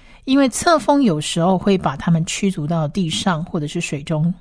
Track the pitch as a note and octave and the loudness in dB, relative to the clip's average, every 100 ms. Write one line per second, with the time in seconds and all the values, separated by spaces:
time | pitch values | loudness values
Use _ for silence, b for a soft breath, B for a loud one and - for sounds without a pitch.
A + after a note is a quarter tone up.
0 | b b - C4+ C4+ - F4 D#4+ - C#4+ | b b 0 2 2 2 2 2 4 4
1 | B3 D3+ - F3 E3+ F3+ G3+ F#3+ E3+ - | 4 2 -2 0 2 2 2 2 0 -2
2 | - E3 E3+ - G3+ F#3 D3 E3+ D3+ G3+ | 0 0 0 -2 -2 -2 -2 -2 -2 -2
3 | E3 - G3 D#3+ F3 F3 D3 F3 - D3 | -2 -2 -2 -2 -4 -6 -4 -4 -6 -6
4 | D3 D#3 E3+ - | -4 -2 0 -2